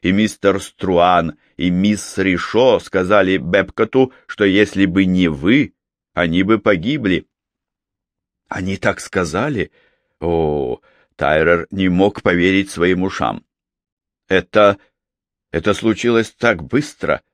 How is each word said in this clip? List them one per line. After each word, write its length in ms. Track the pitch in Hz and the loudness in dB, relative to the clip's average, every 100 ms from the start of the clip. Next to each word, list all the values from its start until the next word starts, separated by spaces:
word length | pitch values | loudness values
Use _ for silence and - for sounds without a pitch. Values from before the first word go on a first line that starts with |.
И 120 | 87 | 0
мистер 500 | 98 107 - 98 98 | 0 0 0 0 0
Струан, 720 | - _ 92 87 87 90 82 - _ _ | -6 _ -2 2 4 2 0 -8 _ _
и 120 | 90 | -2
мисс 460 | 90 101 104 - - | 0 0 0 -6 -4
Ришо 640 | 95 90 - 107 131 101 | -2 -2 -2 0 2 2
сказали 560 | - 95 92 104 95 95 | 0 -4 2 2 2 0
Бепкоту, 760 | 76 98 92 - 110 131 131 _ _ | 0 -2 -2 -2 -2 2 0 _ _
что 180 | - | -2
если 420 | 101 95 104 - 95 | 2 2 0 2 0
бы 180 | 87 | 2
не 240 | 95 92 90 | 2 2 0
вы, 460 | 73 78 131 131 _ _ _ _ | 0 0 0 0 _ _ _ _
они 300 | - 85 82 | -4 -2 0
бы 160 | 95 110 | 0 0
погибли». 680 | 110 98 90 147 107 85 - _ _ _ _ _ _ _ _ _ _ _ _ | 2 0 -2 -4 -2 -2 -4 _ _ _ _ _ _ _ _ _ _ _ _
«Они 280 | - 95 95 | -8 -6 -4
так 240 | 104 98 | -4 -4
сказали?» 680 | - 98 87 80 135 127 82 _ _ _ _ _ | -6 -4 -2 -4 -4 -4 -6 _ _ _ _ _
О, 600 | 85 82 80 73 65 60 _ _ _ _ | -4 0 0 -2 -4 -8 _ _ _ _
Тайрер 500 | 69 78 80 85 - | 0 2 2 2 -2
не 180 | 98 92 | -4 0
мог 340 | 90 98 - | 2 0 0
поверить 480 | - 90 90 95 98 | -2 2 2 2 -2
своим 340 | - 87 92 | -2 0 0
ушам. 400 | 95 - 64 52 _ _ _ _ _ _ _ _ _ | -2 -4 -6 -6 _ _ _ _ _ _ _ _ _
«Это... 500 | 92 92 107 104 101 _ _ _ _ _ _ _ | -2 0 4 4 4 _ _ _ _ _ _ _
это 220 | 82 82 | -4 -2
случилось 580 | 98 113 104 117 117 110 | -2 0 0 0 0 0
так 320 | _ 117 95 | _ -2 -2
быстро. 580 | 76 123 147 - 76 73 _ | -2 -4 -4 -8 -4 -4 _